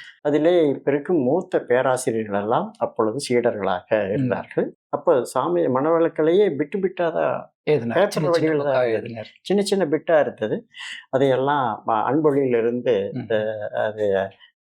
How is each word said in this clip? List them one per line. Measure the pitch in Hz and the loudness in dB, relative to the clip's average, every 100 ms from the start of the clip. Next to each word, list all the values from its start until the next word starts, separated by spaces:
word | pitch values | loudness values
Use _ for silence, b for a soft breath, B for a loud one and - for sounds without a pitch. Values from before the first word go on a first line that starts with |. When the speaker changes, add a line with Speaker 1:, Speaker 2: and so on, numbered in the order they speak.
| B B | B B
Speaker 1:
அதிலே | 147 147 156 180 151 | -2 2 4 4 2
இப்ப | 135 - | 0 0
இருக்கும் | 143 143 175 | -2 0 0
மூத்த | 123 165 190 165 | 2 0 0 -4
பேராசிரியர்கள் | - 123 135 127 135 113 107 101 | 2 2 2 0 0 -2 -2 -2
எல்லாம் | 104 131 214 - | 0 -2 -2 -4
அப்பொழுது | 117 - 110 123 - | -4 0 -2 -2 0
சீடர்களாக | 120 117 107 95 90 - 110 98 | 0 2 0 -2 -4 0 0 0
Speaker 2:
ம். | |
Speaker 1:
இருந்தார்கள். | 110 127 95 - - 226 - _ | -2 -2 -4 -4 -4 -4 -8 _
அப்ப | 139 - 143 | -4 2 2
சாமி | 120 131 143 175 151 | 0 -4 -2 0 0
மனவளக்கலையே | 127 147 165 165 160 156 180 202 139 | 0 2 2 0 2 2 4 2 0
பிட்டு | 147 202 | -4 -2
பிட்டாதான் | 185 185 170 165 151 - - _ | -4 -2 -2 0 -2 -2 -8 _
Speaker 2:
எழுதினார். | - 147 117 117 | -2 0 0 0
Speaker 1:
பேப்பர் | 202 | 0
Speaker 2:
சின்ன | 190 151 | 0 0
சின்ன | |
Speaker 1:
வடிவில் | 170 156 151 | 2 2 0
தான் | 143 | 0
Speaker 2:
புக்கா | |
Speaker 1:
இருந்தது. | 131 123 | 0 0
Speaker 2:
எழுதினார். | 110 117 113 107 - | -2 -4 -12 -14 -16
Speaker 1:
சின்ன | - 196 | -2 0
சின்ன | 202 196 | 0 0
பிட்டா | 170 151 - 160 | 0 -2 2 2
இருந்தது. | 131 110 107 165 - B B B B | 2 -2 -4 -4 -8 B B B B
அதையெல்லாம் | 135 135 127 135 143 123 107 101 | 0 2 2 2 0 -2 -4 -2
ம-, | |
அன்பொழியிலிருந்து, | 110 107 143 151 139 139 117 113 123 123 107 101 | 0 0 2 2 2 2 0 0 -2 0 0 0
Speaker 2:
ம். | 127 117 | -6 -4
Speaker 1:
அ, | 107 107 107 104 | -2 -2 -6 -6
அது | 120 110 107 104 98 95 b b _ | -4 -4 -2 0 0 -2 b b _